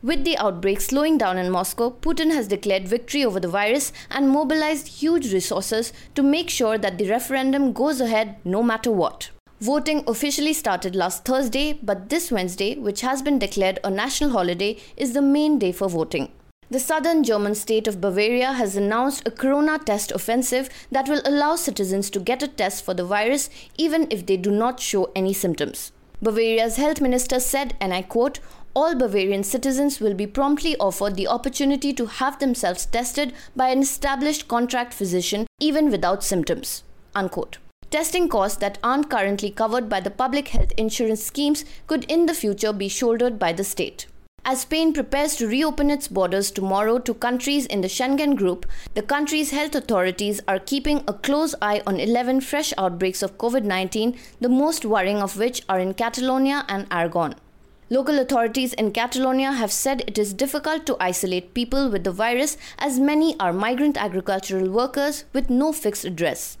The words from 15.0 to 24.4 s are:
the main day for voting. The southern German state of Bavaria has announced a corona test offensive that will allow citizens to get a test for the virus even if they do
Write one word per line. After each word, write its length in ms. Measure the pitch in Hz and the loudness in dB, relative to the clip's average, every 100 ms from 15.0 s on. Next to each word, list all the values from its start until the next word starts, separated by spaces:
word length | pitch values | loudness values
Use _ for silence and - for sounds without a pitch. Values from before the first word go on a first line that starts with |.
| 269 | -2
the 100 | 247 | 2
main 380 | 277 285 302 294 | 4 4 4 4
day 140 | 190 | 2
for 160 | 180 196 | 0 -2
voting. 420 | 170 156 165 131 - - _ - | 0 -2 -2 -4 -10 -20 _ -6
The 100 | 262 | -4
southern 460 | 247 311 311 320 233 | 0 0 4 4 4
German 300 | 214 202 208 | 2 2 -2
state 300 | - 220 220 | 0 0 0
of 140 | 190 | -2
Bavaria 540 | 196 185 214 247 254 | 0 2 2 2 0
has 240 | 262 214 202 | 0 -2 0
announced 500 | 202 220 262 269 247 | 0 2 0 -2 -6
a 40 | |
corona 480 | 233 262 285 302 311 | -2 2 4 2 0
test 340 | 302 208 - | 0 -2 -2
offensive 560 | - - 233 247 254 262 - - | -4 0 0 2 -2 -4 -10 -4
that 180 | 262 269 | -2 0
will 120 | 294 - | 0 2
allow 320 | 294 294 330 | 2 2 0
citizens 520 | - 202 190 196 196 | -2 -2 -2 0 -2
to 100 | 202 | -4
get 200 | 180 247 | -2 -2
a 60 | 285 | -4
test 380 | - 196 196 - | -2 -2 -2 -4
for 80 | |
the 100 | 185 | -4
virus 460 | 175 208 220 277 - - - - | 0 0 2 0 -2 -10 -18 -2
even 320 | 320 320 320 | 0 2 0
if 160 | 214 175 | -2 0
they 120 | |
do 140 | 190 | 0